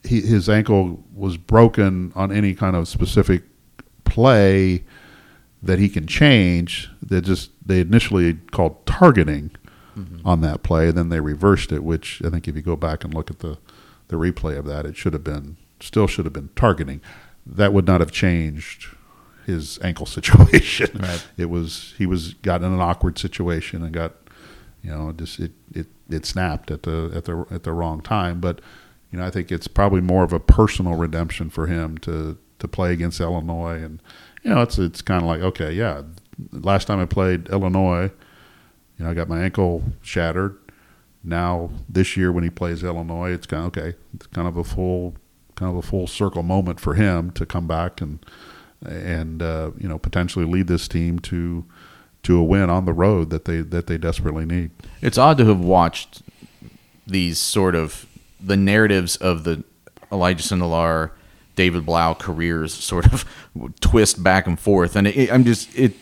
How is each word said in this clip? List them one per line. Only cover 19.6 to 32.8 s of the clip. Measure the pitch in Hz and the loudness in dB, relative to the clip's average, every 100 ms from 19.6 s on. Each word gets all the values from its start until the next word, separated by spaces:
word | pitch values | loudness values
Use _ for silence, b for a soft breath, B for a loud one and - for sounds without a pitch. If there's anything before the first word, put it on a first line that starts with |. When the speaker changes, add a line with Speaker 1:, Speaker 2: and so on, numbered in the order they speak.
| - - | -6 -8
Speaker 1:
ankle | 92 85 - | -8 -6 -8
<laughs> | - | -6
situation. | - - - - - - - - | 8 10 12 10 4 -2 -2 -2
Speaker 2:
Right. | 92 85 - - | -6 -6 -10 -6
Speaker 1:
It | 87 | -4
was, | 87 82 - - - | -2 -4 -8 -16 -4
he | 92 | -2
was, | 90 82 - | 0 -4 -8
got | 98 87 | -2 -2
in | 90 | 0
an | 92 | 0
awkward | 87 87 90 - | 0 0 -2 -2
situation | 90 - 87 82 - 82 | -8 -4 -4 -2 -6 -10
and | 82 | -8
got, | 82 82 _ _ b b b b b | -6 -8 _ _ b b b b b
you | 82 | -12
know, | 76 78 | -8 -8
just, | 80 80 - | -10 -12 -8
it, | 82 - _ | -10 -10 _
it, | 82 80 _ _ | -12 -12 _ _
it | 80 - | -8 -6
snapped | 92 90 73 - | -4 -4 -4 -8
at | 76 | -10
the, | - 80 80 | -6 -6 -6
at | 82 82 | -8 -8
the, | 85 - | -8 -8
at | 87 | -10
the | 85 | -6
wrong | 82 85 80 | -6 -6 -6
time. | - 107 87 87 | -4 -4 -2 -4
But, | 90 82 b b b b _ | -4 -6 b b b b _
you | 90 | -8
know, | 92 | -6
I | |
think | 92 85 | -6 -6
it's | 87 - | -8 -4
probably | - 101 95 | 2 4 4
more | 90 92 | 2 2
of | 87 | 2
a | 85 | 0
personal | - - 107 - 90 82 | 4 6 6 2 -2 -2
redemption | 85 82 82 - 82 | -4 -4 -6 -6 -10
for | - 80 | -6 -4
him | 85 80 80 | -4 -6 -8
to, | - 80 80 - _ _ | -8 -8 -8 -10 _ _
to | 95 | -12
play | - | -4